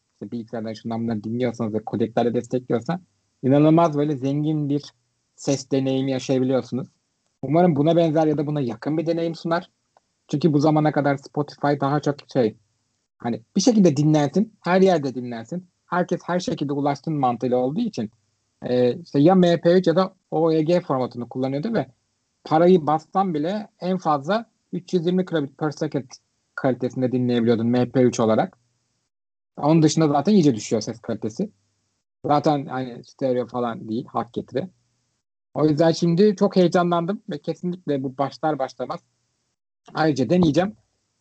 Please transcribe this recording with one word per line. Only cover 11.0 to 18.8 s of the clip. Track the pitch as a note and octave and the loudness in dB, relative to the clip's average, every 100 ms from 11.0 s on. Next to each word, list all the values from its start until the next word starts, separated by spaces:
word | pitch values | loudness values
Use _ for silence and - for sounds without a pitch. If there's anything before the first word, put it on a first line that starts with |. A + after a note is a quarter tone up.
| C#3+ C3+ | 0 -2
Spotify | - - C#3+ - C#3+ C#3+ | -6 -6 -6 -4 -2 0
daha | C#3 D3 | 0 -2
çok | D3 C#3+ - | -2 -6 -4
şey, | C#3 A2 - _ _ _ _ _ _ | 0 0 -2 _ _ _ _ _ _
hani | B2 A#2 - - | -8 -8 -4 0
bir | |
şekilde | B3+ A3 F3+ C3+ | 2 4 4 4
dinlensin, | D3+ D3+ C#3+ F#3+ A3 _ | 2 2 2 0 -4 _
her | F3 F#3+ | 0 4
yerde | F#3+ E3+ C#3 | 4 2 -2
dinlensin. | B2 B2 A#2 A2+ F3 F3+ _ _ | -6 -8 -10 -10 -12 -12 _ _
Herkes | F3 F3 E3+ | -4 -2 -6
her | - F3+ | -4 -4
şekilde | F3+ E3 C#3 | -4 -6 -4
ulaşsın | C#3+ C#3+ C#3 - | -2 -2 -4 -6
mantığıyla | D3+ C#3 B2 C3 B2 | -2 -2 -2 -2 0
olduğu | B2+ E3 | -2 -2
için, | A#3+ - G#2+ - _ _ _ _ | -6 -6 -10 -12 _ _ _ _
e, | B2 B2 | -4 0